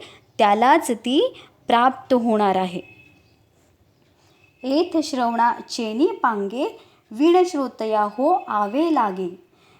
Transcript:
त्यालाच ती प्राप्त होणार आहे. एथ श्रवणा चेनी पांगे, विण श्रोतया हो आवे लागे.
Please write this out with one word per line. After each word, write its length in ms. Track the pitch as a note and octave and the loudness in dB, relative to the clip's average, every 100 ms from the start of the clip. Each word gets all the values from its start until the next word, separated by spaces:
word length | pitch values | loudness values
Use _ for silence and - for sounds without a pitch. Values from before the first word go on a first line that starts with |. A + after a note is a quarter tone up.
| - - _ - | -8 -20 _ 0
त्यालाच 520 | G#3+ G#3 A#3+ D#4+ D#4 | 2 4 4 4 2
ती 440 | A3+ A#3+ C#4 B4+ - - _ - | -4 -2 0 0 -4 -18 _ -2
प्राप्त 480 | A#3 B3 C4 - | 2 2 0 -2
होणार 420 | B3+ A#3 G#3+ G#3 F#3 | 0 2 2 2 0
आहे. 240 | F#3 F3 - - - _ _ _ _ _ _ _ _ _ _ _ _ _ _ _ | -2 -6 -14 -20 -20 _ _ _ _ _ _ _ _ _ _ _ _ _ _ _
एथ 340 | B3+ C#4+ F4+ E4 | -2 0 0 -2
श्रवणा 560 | D4+ B3+ A#3 A#3 A#3 A#3 | -4 -2 -2 2 0 0
चेनी 460 | - - A3 A3 F4 | -8 -8 -6 0 0
पांगे, 720 | G#4 B3+ G#3 G3 A#3 F#4+ - - _ _ | 0 -2 -2 -4 -4 -6 -6 -20 _ _
विण 260 | A3 D#4 F4+ F4+ | 0 4 4 4
श्रोतया 560 | D4 B3+ - A3 G#3+ | 0 -6 -6 -2 0
हो 420 | G#3 G#3+ C#4+ F#4 F#4 | 0 -2 0 0 -2
आवे 460 | G#3+ G3+ B3 E4 | -4 -2 -2 0
लागे. 520 | D4 G#3+ F#3 F3+ F#3 _ _ _ _ | 0 0 -2 -8 -10 _ _ _ _